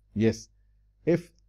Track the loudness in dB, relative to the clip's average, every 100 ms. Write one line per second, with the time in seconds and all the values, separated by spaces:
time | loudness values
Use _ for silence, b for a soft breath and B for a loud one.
0 | _ -2 0 0 -8 _ _ _ _ _
1 | -2 -2 -2 _